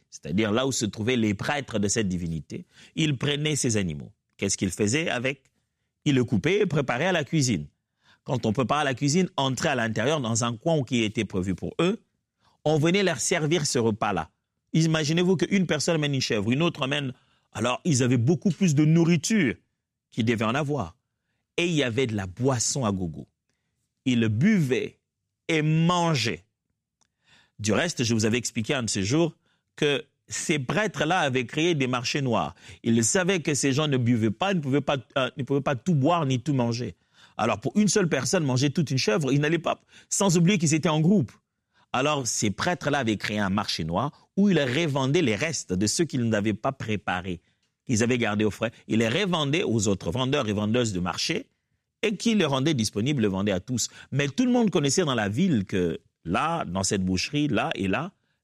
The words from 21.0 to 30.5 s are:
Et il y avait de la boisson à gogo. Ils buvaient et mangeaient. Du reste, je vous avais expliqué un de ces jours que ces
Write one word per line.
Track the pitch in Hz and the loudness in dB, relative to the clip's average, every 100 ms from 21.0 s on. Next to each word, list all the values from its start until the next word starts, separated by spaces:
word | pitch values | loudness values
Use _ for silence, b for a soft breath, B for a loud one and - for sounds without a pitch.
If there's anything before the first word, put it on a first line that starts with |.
| _ _ _ _ _ - | _ _ _ _ _ -4
Et | 175 | 0
il | |
y | 156 | 0
avait | 123 113 131 | 0 0 0
de | 104 | -2
la | 95 | -6
boisson | 90 131 123 - 143 | -2 0 0 -2 0
à | 110 | -2
gogo. | 95 87 76 - _ _ _ _ _ _ _ | -2 -4 -8 -16 _ _ _ _ _ _ _
Ils | 135 120 113 | 0 2 2
buvaient | 107 190 208 135 120 - - _ _ _ _ - | 2 4 4 2 0 -2 -10 _ _ _ _ -4
et | 160 | 0
mangeaient. | 151 160 165 180 170 147 110 82 _ _ _ _ _ _ _ _ b b b - | 2 2 4 2 2 0 -2 -4 _ _ _ _ _ _ _ _ b b b -8
Du | 104 | 0
reste, | 104 170 - | 0 0 -2
je | 113 | 0
vous | 117 110 | 2 2
avais | 120 | 0
expliqué | - 120 107 | -2 -6 -2
un | 143 | -2
de | 113 | -2
ces | 104 | -4
jours | 95 147 165 - _ _ _ - | 0 0 0 -4 _ _ _ -2
que | 147 139 - _ _ | 0 0 -6 _ _
ces | - - | -8 -2